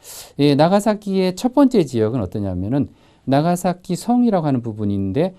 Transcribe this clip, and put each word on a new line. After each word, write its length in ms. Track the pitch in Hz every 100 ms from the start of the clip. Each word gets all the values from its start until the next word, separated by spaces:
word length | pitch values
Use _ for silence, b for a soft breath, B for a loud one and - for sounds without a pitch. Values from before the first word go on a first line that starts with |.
| B B B -
예, 160 | 143 139
나가사키의 840 | 165 202 220 202 196 190 185 185
첫 160 | 247
번째 320 | 285 269 220 147
지역은 340 | 117 107 127
어떠냐면은, 720 | 92 110 101 90 98 143 120 b b b
나가사키 720 | - 135 170 175 185 180 - 170
성이라고 500 | - 247 240 190 151
하는 160 | 127
부분인데, 720 | 117 107 104 101 98 113 185